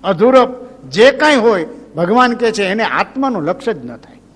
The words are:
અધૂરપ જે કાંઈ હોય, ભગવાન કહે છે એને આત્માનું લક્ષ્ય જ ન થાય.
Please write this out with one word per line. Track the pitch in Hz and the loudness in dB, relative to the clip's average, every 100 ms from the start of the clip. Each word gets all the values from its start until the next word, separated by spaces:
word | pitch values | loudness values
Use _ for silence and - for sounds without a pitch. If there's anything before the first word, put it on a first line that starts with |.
અધૂરપ | 185 175 233 262 247 - - - 135 | -4 0 4 4 2 -4 -16 -20 -8
જે | 151 254 | 2 4
કાંઈ | 262 302 277 | 4 2 2
હોય, | 226 196 156 - - 156 | 2 0 -4 -12 -14 -6
ભગવાન | 175 233 247 | 0 2 2
કહે | 233 226 | 0 -2
છે | 202 | -2
એને | 190 208 | -2 -2
આત્માનું | 202 139 - 262 269 214 | -2 -2 -4 -4 -4 -4
લક્ષ્ય | 151 180 - | -4 -4 -6
જ | 170 | -8
ન | 123 117 | -10 -16
થાય. | - - _ | -20 -20 _